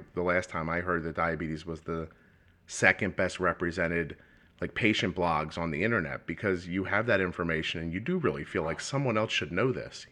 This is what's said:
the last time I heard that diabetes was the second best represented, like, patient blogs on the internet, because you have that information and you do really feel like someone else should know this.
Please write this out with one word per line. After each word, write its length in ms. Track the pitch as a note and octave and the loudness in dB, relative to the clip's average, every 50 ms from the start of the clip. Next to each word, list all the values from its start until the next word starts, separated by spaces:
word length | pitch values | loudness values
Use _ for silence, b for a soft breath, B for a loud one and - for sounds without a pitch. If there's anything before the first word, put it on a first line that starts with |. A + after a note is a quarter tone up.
| D2 - - | -4 -6 -4
the 60 | F2 F2 | -2 2
last 260 | F2+ F2 F2+ F2+ - | 2 4 2 2 0
time 200 | - E2+ E2 E2 | -4 -4 -2 -2
I 100 | E2 F2 | -2 -2
heard 220 | F2 F2+ F2 E2+ D#2+ | 0 0 0 0 0
that 120 | E2 D#2 | -2 -2
diabetes 500 | F2 E2 E2+ E2 D#2 D#2+ D#2 D#2 D#2 E2 | 0 0 0 0 -2 -4 -4 -4 -6 -6
was 160 | F2 D#2+ D#2 | -8 -10 -8
the 260 | - - E2+ E2 D#2+ - b b b b b b b b b b b | -6 -4 -4 -4 -4 -8 b b b b b b b b b b b
second 480 | - - - B2 F#2+ F#2+ - A2 F#2+ - | -10 -2 4 4 4 6 4 2 -2 0
best 240 | - F#2+ F2 - - | 0 0 0 0 2
represented, 760 | F#2 F2 E2 - F2+ E2+ E2 F2+ E2+ E2 E2+ E2+ E2 D2 - b b b b b b b b b | 2 2 2 2 0 -2 0 0 0 0 2 0 -2 -2 -6 b b b b b b b b b
like, 120 | - - - | -8 -6 -2
patient 400 | - A#2 A2 A2 - - F#2+ E2+ | 2 2 2 4 2 0 -2 0
blogs 420 | F2+ F2 E2+ D#2+ D2+ D#2 D#2 - | 2 2 2 2 2 0 -2 -4
on 120 | F2 E2+ E2 | -4 -2 -2
the 120 | D2+ D2 G2 | 0 0 0
internet, 420 | A2+ A#2 G#2 D#2+ C#2+ C2 - - | 2 2 0 0 -2 -6 -8 -8
because 400 | - E2+ - - G2+ F#2 E2+ F2 | -8 -6 -2 0 0 0 0 -2
you 160 | E2+ F2 F#2+ F2+ | -4 -2 -2 0
have 200 | F2+ G2 G#2 A2+ | 2 0 2 2
that 120 | A#2+ G#2+ F#2+ | 4 4 4
information 600 | F#2 F2 E2+ - F2 E2 D#2+ D#2+ D#2+ - - E2+ | 4 2 0 0 0 0 2 0 0 -2 -2 -4
and 100 | E2 E2+ E2 | -4 -4 -4
you 60 | F#2+ | -4
do 180 | A2+ F3+ F3+ | -2 -2 0
really 260 | F#3 C#3+ G2+ - C#2+ D#2+ | 2 2 2 0 0 -4
feel 180 | - - F#2+ D#2 | -2 -2 0 0
like 160 | D#2+ E2 - | 0 -2 -4
someone 380 | - - C#3 C#3 C#3+ B2+ G#2+ | -4 -4 -2 0 0 2 2
else 140 | G#2+ A2 A2 | 2 2 2
should 200 | - - - D2 | 0 -2 -2 0
know 200 | E2+ F#2 A#2 C3 | 0 2 2 2
this. 340 | - D2+ A1 - - - - - | 2 -2 -4 -10 -12 -14 -12 -4